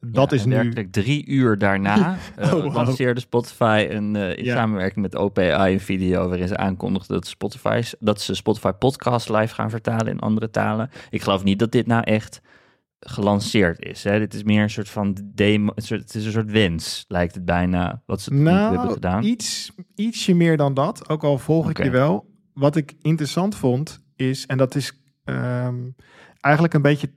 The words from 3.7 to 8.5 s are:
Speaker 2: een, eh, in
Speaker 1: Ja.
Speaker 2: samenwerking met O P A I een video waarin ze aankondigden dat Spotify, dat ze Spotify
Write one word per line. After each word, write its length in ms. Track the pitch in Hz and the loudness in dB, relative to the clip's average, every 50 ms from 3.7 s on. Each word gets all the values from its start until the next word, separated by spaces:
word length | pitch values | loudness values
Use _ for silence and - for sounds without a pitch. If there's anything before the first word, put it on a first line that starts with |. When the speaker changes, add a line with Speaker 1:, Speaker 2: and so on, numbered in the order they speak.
| 107 107 104 73 | 4 4 2 0
Speaker 2:
een, 260 | 80 107 104 104 107 | -2 -4 -4 -2 -2
eh, 220 | 104 101 92 87 - | -2 -2 -2 -4 -4
in 60 | - | -4
Speaker 1:
Ja. 120 | 123 123 | -2 0
Speaker 2:
samenwerking 460 | 120 117 110 107 98 92 95 - - | 0 0 0 0 0 -2 -2 -2 -2
met 140 | 101 92 - | -4 -4 -2
O 140 | - 92 101 | -2 -2 -2
P 80 | 98 - | 0 2
A 320 | 95 87 76 73 98 95 | 2 2 4 4 4 4
I 40 | 95 | 2
een 60 | 95 | 0
video 480 | 92 - 101 92 92 90 90 90 90 90 | 0 -2 -4 -2 0 0 0 0 0 -2
waarin 200 | 92 90 90 90 | -2 -2 -2 -4
ze 100 | 101 - | -2 -2
aankondigden 580 | 95 98 95 92 95 95 95 95 - - 98 | -2 -2 -2 -2 -4 -4 -4 -4 -4 -4 -6
dat 120 | 95 92 - | -4 -4 -6
Spotify, 560 | - _ - 107 - - - 104 110 117 117 - - - | -12 _ -10 -10 -10 -4 -2 0 0 0 -2 -4 -8 -2
dat 220 | - 104 104 104 | 0 0 0 0
ze 120 | - - 104 | -2 -6 -6
Spotify 360 | 95 - - | -4 0 -2